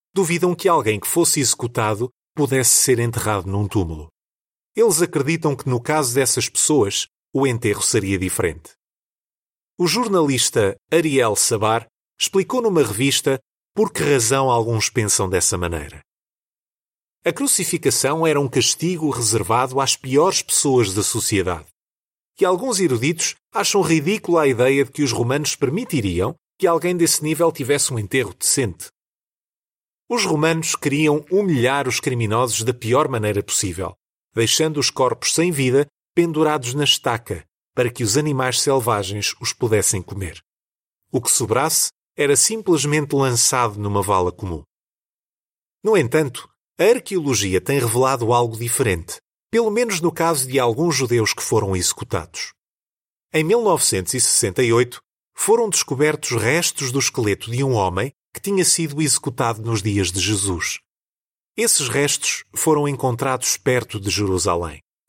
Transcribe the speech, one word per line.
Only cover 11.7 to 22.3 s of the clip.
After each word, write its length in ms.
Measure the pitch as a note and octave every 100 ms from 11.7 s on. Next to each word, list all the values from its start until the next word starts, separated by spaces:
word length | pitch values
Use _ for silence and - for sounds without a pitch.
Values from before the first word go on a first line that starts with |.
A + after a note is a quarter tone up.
| A#2 - _ _ -
explicou 420 | - G3 F#3 B3
numa 220 | A#3 E3+
revista 560 | A2+ G#2 C3+ - C#3 C3+ - _ _
por 180 | - G#3+
que 100 | -
razão 480 | D3 C3+ A2+ C3+ C3+
alguns 400 | A#2+ A2+ A2 -
pensam 380 | B2+ G#2 - F#2+
dessa 280 | F2+ - F#2
maneira. 440 | F2 E2 D2 D2 - _ _ _ _ _ _ _ _ _ _ _
A 80 | E3+
crucificação 920 | E3 C#4 - E3+ F3 C#3 - C3+ D#3 D#3+
era 140 | D3
um 80 | C3+
castigo 600 | B2+ - - E3 E3+ D#3
reservado 720 | B2 A2+ A2+ F#2 A#2 C3 C3
às 160 | C3+ -
piores 460 | C3 C3+ F3+ -
pessoas 520 | - - D3 B2+ G2+
da 80 | G2
sociedade. 640 | G2 A2+ - G2 F2+ E2 - _ _ _ _ _ _